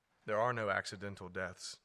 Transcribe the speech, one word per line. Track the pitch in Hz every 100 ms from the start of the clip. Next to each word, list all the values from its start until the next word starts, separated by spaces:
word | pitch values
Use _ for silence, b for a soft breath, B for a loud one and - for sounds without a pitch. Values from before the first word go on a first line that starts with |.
| _ _ -
There | 107
are | 120
no | 120 104
accidental | 98 - 101 101 95 92
deaths, | 92 90 90 - -